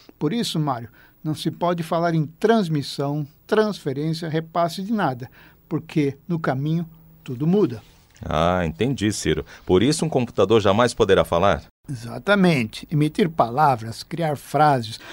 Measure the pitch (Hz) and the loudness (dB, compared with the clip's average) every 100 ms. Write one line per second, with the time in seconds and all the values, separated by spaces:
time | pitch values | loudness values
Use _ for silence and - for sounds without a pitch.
0 | - _ 151 233 170 170 147 123 117 _ | -20 _ -4 -4 -4 -4 -4 -4 -8 _
1 | _ _ 156 151 165 156 175 175 160 170 | _ _ -8 -6 -6 -2 -2 -2 -2 -2
2 | 170 160 143 - 214 226 175 151 135 - | 0 0 -4 -2 2 2 2 -4 -4 -6
3 | 143 147 139 _ - 214 214 190 151 135 | -4 -4 -8 _ -2 0 0 -2 -6 -4
4 | 160 160 165 156 160 175 170 165 190 220 | -4 -6 -4 -6 -4 -2 -2 -4 -4 -2
5 | 160 123 123 - - _ _ 151 - 160 | -2 -4 -10 -18 -20 _ _ -8 -4 -2
6 | 139 135 - 165 160 135 147 165 165 - | -2 -4 -6 -4 -2 -2 -2 -2 -4 -12
7 | - _ - 120 156 202 165 113 - _ | -20 _ -14 -4 0 2 2 -2 -14 _
8 | _ _ - 76 85 92 85 80 123 135 | _ _ -4 0 2 2 0 -2 -2 0
9 | 104 98 80 78 - - - 90 123 156 | -2 0 -2 -2 -4 -14 2 4 4 2
10 | 160 147 120 - 98 113 101 101 120 - | 0 0 -2 0 4 4 4 4 2 2
11 | 101 92 82 85 98 73 - _ - 123 | 4 4 4 2 2 2 -4 _ -12 -12
12 | 117 120 156 202 180 147 110 - - 147 | -10 -8 0 4 4 2 -2 -8 -4 0
13 | 151 151 143 160 117 123 151 120 113 - | 0 0 -2 0 0 2 2 2 -4 -12
14 | - 156 160 139 - 143 151 135 110 - | -10 -6 -4 -4 -4 2 4 4 -2 -10
15 | - | -16